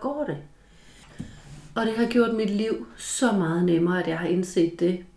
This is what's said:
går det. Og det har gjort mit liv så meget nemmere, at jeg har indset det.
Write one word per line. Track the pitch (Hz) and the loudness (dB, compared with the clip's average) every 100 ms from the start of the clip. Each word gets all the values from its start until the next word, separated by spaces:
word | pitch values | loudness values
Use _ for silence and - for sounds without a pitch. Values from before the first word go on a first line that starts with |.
går | 262 285 | -6 -4
det. | 285 143 - - _ - - - - - - - - - - - | -6 -6 -12 -20 _ -20 -20 -20 -20 -16 -16 -18 -20 -20 -10 -4
Og | 220 | -2
det | 220 | 0
har | 233 | 2
gjort | 247 226 220 | 4 4 2
mit | 214 | 0
liv | 202 220 - - - | 0 0 -4 -8 -14
så | - - 247 | -8 0 2
meget | 208 160 170 175 | 2 2 2 4
nemmere, | 165 175 185 | 4 2 0
at | 165 | -2
jeg | 165 | -2
har | 170 | 0
indset | 175 180 - 170 - | -2 0 0 0 2
det. | 175 180 - | 0 0 -6